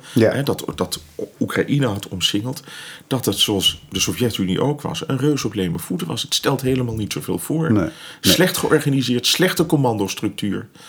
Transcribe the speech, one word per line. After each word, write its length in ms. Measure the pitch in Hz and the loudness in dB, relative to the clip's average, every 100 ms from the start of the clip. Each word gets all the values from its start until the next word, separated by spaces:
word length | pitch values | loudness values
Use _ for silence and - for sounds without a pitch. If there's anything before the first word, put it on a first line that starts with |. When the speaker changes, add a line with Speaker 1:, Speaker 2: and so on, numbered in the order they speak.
| - | -2
Speaker 1:
Ja. 180 | 120 110 | 4 4
Speaker 2:
hè, 120 | 120 | 4
dat, 200 | 113 - - - | -2 -2 -4 -4
dat 240 | 90 - - - - - | -4 -6 -12 -10 -10 -4
Oekraïne 460 | 101 - - 143 131 | -2 0 2 2 2
had 220 | 101 - | -2 -6
omsingeld, 560 | 92 - 156 123 131 - - - - - | -4 -2 -2 -4 -8 -12 -16 -16 -14 -4
dat 180 | 131 113 | -2 0
het, 120 | 98 | 0
zoals 440 | - 101 87 - - | 2 2 2 0 -6
de 100 | 98 | -4
Sovjet-Unie 640 | - 90 123 - 92 92 | -2 0 0 0 0 2
ook 200 | 139 143 | 2 0
was, 220 | - - - | -4 -6 -2
een 100 | 135 | 0
reus 280 | 143 143 117 | 2 2 0
op 80 | |
leme 260 | 104 90 85 | 0 -2 -2
voeten 280 | - 180 165 | -4 -4 -4
was. 140 | 127 | -4
Het 120 | - | -2
stelt 280 | - - 135 | -2 0 0
helemaal 340 | 131 131 123 110 | 0 0 -2 -2
niet 180 | 101 | -4
zoveel 260 | - - 90 | -6 -4 -4
voor. 320 | - 147 160 | -2 0 2
Speaker 1:
Nee, 100 | 104 | 2
nee. 100 | 80 - - - | 2 -4 -16 -2
Speaker 2:
Slecht 360 | - - 185 - | 2 4 4 2
georganiseerd, 680 | - 151 147 135 123 123 - | 2 2 4 2 2 0 2
slechte 380 | - 175 - 165 | 2 2 2 2
commandostructuur. 1040 | 151 131 110 98 - 107 - 104 95 101 - | 4 4 2 -2 -2 -4 -2 -4 -4 -6 -16